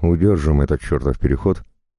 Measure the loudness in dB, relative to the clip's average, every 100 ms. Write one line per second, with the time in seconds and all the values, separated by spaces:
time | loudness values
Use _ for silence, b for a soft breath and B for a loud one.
0 | 0 2 2 2 2 2 0 -2 -2 -2
1 | -2 -2 -2 0 -2 -4 -6 _ _